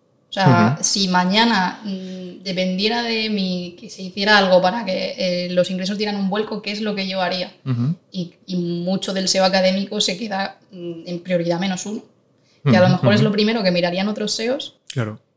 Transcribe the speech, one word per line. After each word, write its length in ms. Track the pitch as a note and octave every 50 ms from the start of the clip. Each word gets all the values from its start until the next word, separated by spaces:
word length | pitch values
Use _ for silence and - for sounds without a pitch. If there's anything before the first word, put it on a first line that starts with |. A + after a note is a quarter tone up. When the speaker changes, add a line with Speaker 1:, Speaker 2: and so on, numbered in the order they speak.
| _ _ _ _ _ -
Speaker 1:
O 20 | -
sea, 420 | G3 F#3+ - - F3 - - D3
Speaker 2:
Ujú. 80 | E3 -
Speaker 1:
si 240 | - - G3+ G3 F3+
mañana, 720 | F3+ F3+ F3+ F3+ G3 G#3+ A#3 A#3 A3+ F#3+ F#3 F3+ - - A3
mm, 580 | G#3 F#3+ F#3 F#3 F#3 F#3 F#3 F#3 F3+ F3 - -
dependiera 600 | F#3+ F3+ F#3 F#3 F#3 F#3 F#3 G3+ A3 A#3 A#3+ A#3
de 260 | A#3 A3+ A3 A3 A3
mí 460 | G#3+ G3+ F#3+ F#3 F3+ F3+ F3+ F3 - -
que 120 | - F#3
se 120 | - - F#3+
hiciera 360 | F3+ - G3 G3 G#3+ G#3+ G3+
algo 240 | G3 F#3 F#3 F3+ F3+
para 220 | F3+ G#3 A#3 G#3+
que, 300 | F#3+ F#3 F#3+ F#3+ F#3+ - -
eh, 320 | F#3+ F3+ F3+ F3+ F3+ F3+
los 200 | F3+ F3+ F3+ F#3+
ingresos 280 | F#3+ F3+ F#3 F#3 G#3 G3+
dieran 180 | G#3+ G#3 G3+
un 140 | G3+ G3 F#3+
vuelco, 320 | F#3+ G#3+ G#3+ - A3 G3+ -
¿qué 80 | G3+ G#3
es 80 | G#3
lo 140 | A3 G#3 F#3+
que 120 | F#3+ F#3+
yo 140 | F#3+ F#3+ F#3+
haría? 320 | F3+ F3 F#3 F3+ F3+ - - _ -
Speaker 3:
Ujú. 280 | C3+ B2 A#2 A#2+ C#3+ F3 - _ _
Speaker 1:
Y, 240 | - F#3 E3+ F3 - _ _
y 100 | - F#3
mucho 560 | F3+ F3 E3+ E3+ E3+ F3 F3+ F#3+ F#3 - - F#3
del 160 | F#3+ F#3+ F#3
seo 160 | - F#3+ F#3
académico 560 | F#3+ F#3+ F#3+ F#3 F#3+ F#3+ G3 G3 - G#3 G#3
se 160 | - - F#3
queda, 420 | F3+ A#3 G#3 G3 F#3+ G3 - - _ _ _ G3
mm, 300 | F3+ F3 E3+ E3+ E3 E3
en 140 | F3+ F3 E3+
prioridad 380 | - F#3 F3+ E3+ E3+ E3+ E3+ E3+
menos 240 | F#3+ G3 F#3 F3+ -
uno, 160 | G3+ G#3+ B3 - - _ _ _ _ _ _ _ _ _ _ -
que 120 | - A#2
a 40 | G#2+
lo 60 | G#2+
Speaker 3:
Ujú, 80 | B2 -
Speaker 1:
mejor 160 | - - - G#2
es 60 | -
Speaker 3:
ujú. 40 | A2+ G#2+
Speaker 1:
lo 40 | G2+
primero 300 | - G#2 G#3+ A#3 A#3 F#3+
que 80 | F#3
mirarían 380 | F3 F3 F3 F3 F3 F#3 G3 G#3+
otros 240 | G#3 G#3+ G#3+ G#3 -
seos, 420 | - A3+ A#3+ C4 D4+ - - - _ _ -
Speaker 4:
Claro. 300 | - C3+ A2+ G#2+ G#2+ - _ _ _